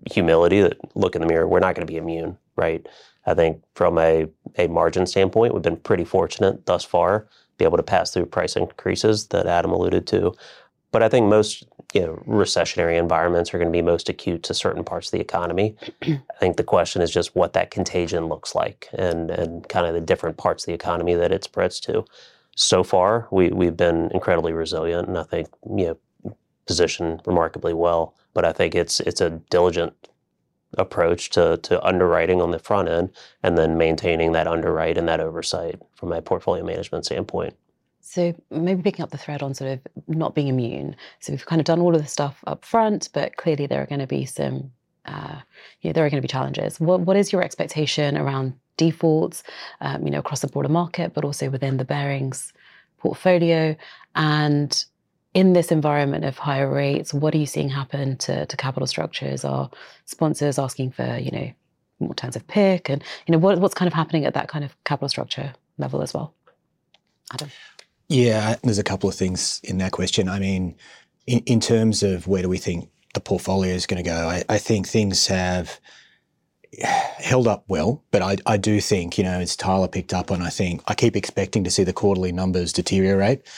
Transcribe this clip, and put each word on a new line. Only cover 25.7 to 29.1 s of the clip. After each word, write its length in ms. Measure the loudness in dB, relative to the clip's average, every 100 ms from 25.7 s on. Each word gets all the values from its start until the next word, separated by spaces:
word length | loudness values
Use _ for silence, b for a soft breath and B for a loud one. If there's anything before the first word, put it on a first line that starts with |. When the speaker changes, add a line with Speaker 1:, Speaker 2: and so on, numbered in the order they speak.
| -2
Speaker 1:
you 120 | -2
know, 460 | -4 _ _ -16 -16 _ _ -4
positioned 540 | 0 0 0 -4 -4 -2
remarkably 480 | 0 0 -2 -4
well. 420 | 0 2 2 0 _ _
But 120 | -2 0
I 80 |
think 200 | 2 0 0
it's, 240 | -2 -2
it's 200 | -4